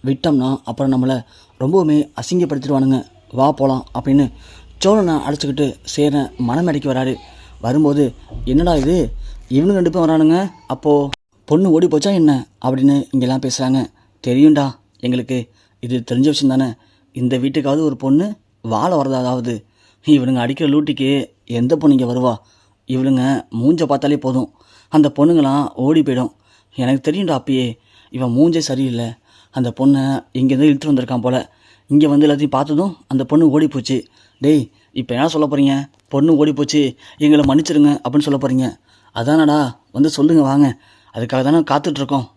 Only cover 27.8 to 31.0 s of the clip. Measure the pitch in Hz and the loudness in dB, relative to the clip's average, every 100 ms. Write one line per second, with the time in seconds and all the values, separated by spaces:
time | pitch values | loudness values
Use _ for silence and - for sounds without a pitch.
27.8 | _ _ _ 127 127 120 165 165 151 131 | _ _ _ -6 -2 2 2 2 -2 -4
28.8 | 135 117 117 117 _ _ _ - 120 113 | -4 -4 -6 -10 _ _ _ -4 -4 0
29.8 | 135 139 135 135 - 131 131 135 151 139 | 2 2 0 -4 -6 -4 0 2 2 2
30.8 | 151 135 | 0 -2